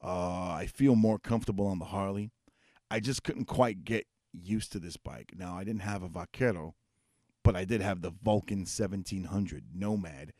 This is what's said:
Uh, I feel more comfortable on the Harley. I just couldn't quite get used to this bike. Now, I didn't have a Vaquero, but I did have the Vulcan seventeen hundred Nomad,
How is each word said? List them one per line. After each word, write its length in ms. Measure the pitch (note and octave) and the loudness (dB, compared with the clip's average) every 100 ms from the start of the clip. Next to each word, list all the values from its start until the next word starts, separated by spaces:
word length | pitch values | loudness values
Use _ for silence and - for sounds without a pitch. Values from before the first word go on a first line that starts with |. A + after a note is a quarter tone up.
Uh, 500 | - F2+ F2+ F2+ F2+ | -6 -2 -2 -2 -4
I 120 | D#2+ - | -4 -4
feel 300 | - C3+ A2+ | 4 8 8
more 240 | A2 G#2+ | 8 4
comfortable 480 | - A#2 - G2 G2+ | 0 0 0 0 0
on 100 | F2+ | 0
the 80 | - | -4
Harley. 460 | G2 G2 G2+ G#2+ _ _ _ _ _ - | -2 -2 -2 -6 _ _ _ _ _ -4
I 100 | A2+ | -2
just 240 | A2+ B2+ | -2 -2
couldn't 220 | - - - | -2 -4 0
quite 380 | - A#2+ F#2+ F#2+ | 2 2 2 -2
get 220 | A2+ - _ _ | -2 -2 _ _
used 380 | F2 F2+ G#2+ - | -12 -2 -2 -2
to 80 | G2 | -8
this 180 | E2+ - | -8 -12
bike. 360 | - A#1+ - F2+ | -12 -14 -14 -10
Now, 180 | F2+ F2+ | -8 -6
I 80 | |
didn't 200 | G2 A2 | -4 -4
have 180 | G2 G2 | -4 -6
a 60 | F2+ | -6
Vaquero, 680 | E2+ D#2+ - B2 F2+ D#2+ - _ _ _ _ _ _ | -8 -8 0 0 0 -6 -14 _ _ _ _ _ _
but 120 | - F2+ | 4 6
I 80 | |
did 180 | F#2+ A2+ | 2 0
have 200 | G2+ F2+ | 0 -2
the 80 | F2 | -4
Vulcan 560 | F#2+ A2 G#2 - G2+ E2+ | -2 2 2 2 -4 -2
seventeen 600 | - G2 G2 - G2 E2+ | -2 -2 -2 -4 -6 -2
hundred 400 | G2 F#2 C#2 G1+ F2 | -2 -2 -4 -10 -4
Nomad, 580 | G#2 G#2+ E2+ C#2 D2 | -2 -2 -4 -10 -14